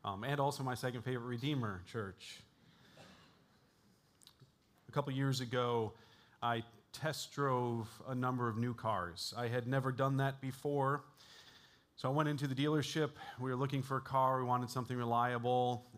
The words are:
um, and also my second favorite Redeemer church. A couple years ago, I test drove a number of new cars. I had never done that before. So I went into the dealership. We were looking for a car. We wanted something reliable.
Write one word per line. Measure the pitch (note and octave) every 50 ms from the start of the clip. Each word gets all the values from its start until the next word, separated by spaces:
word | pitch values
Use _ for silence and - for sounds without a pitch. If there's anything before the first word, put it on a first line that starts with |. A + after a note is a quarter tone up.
| -
um, | G#2 G2 G2 A2+
and | C#3 D3 C#3+
also | C#3 C#3+ - -
my | C3+ B2+ B2
second | - - B2+ A#2+ B2
favorite | G#2 C3 B2+ A#2+ A#2
Redeemer | B2 B2 A#2 C3 D3 D3 C3 A#2 G#2 F#2+ F2+ F2+
church. | - - A2+ G2+ F#2+ F2+ - - - - - - - _ _ - - - - - - - - - - - - - - - - _ _ _ _ _ _ _ _ _ _ _ _ _ _ _ - - - - - - - _ _ _ _ _ _ _
A | -
couple | A2+ C#3+ C#3 C#3 C3
years | C3+ C#3 C#3 C3 C3
ago, | B2+ A#2 B2+ B2 B2 A#2+ A#2+ A#2 A2 G#2 - - - - - - - - - -
I | B2 A#2 A#2 A#2 A2+ - - - - _
test | - - C#3 - C3+ - - -
drove | - C#3+ C#3+ C3+ C3 B2 B2 A#2+ A#2 A#2 A2 - - - -
a | C3+ C3
number | B2+ B2+ B2+ B2+ B2 A#2+
of | A#2 G#2+
new | A2+ A#2+ B2 A#2
cars. | A#2+ - A2 G#2 F#2 F2 F2 E2+ - - - -
I | A#2+ A#2+
had | A#2 A#2+ B2+ A#2
never | B2 C3+ C3+ B2+ C3
done | B2+ B2+ C3+ C3+ C3+
that | C3+ C#3 C#3 C3+ C3+
before. | C3+ C3 B2 - - D3 C#3+ C#3 C3+ C3+ C#3+ C#3+ - - - - - - - - - - - - - - - - _ _ _
So | - -
I | C3
went | C#3 D3+ D3+ D3
into | D3 B2+ D3
the | C3+ C3
dealership. | C3 C#3+ D3+ D#3 D3+ C3+ - - D#3+ D3+ - - - - - - -
We | B2+ C3
were | B2+
looking | B2 C#3 C3+ C#3 C3+
for | C3 - C3+
a | C3
car. | C3 - C3+ C3+ C3 C3 C3
We | B2+ B2+
wanted | B2 B2 B2 B2 A#2
something | - C3 A#2+ A#2 B2+
reliable. | B2 A#2+ A#2 A#2 A#2+ A#2+ B2 B2 A#2 A#2 B2 B2+ B2+ B2 B2 B2 A#2 - - -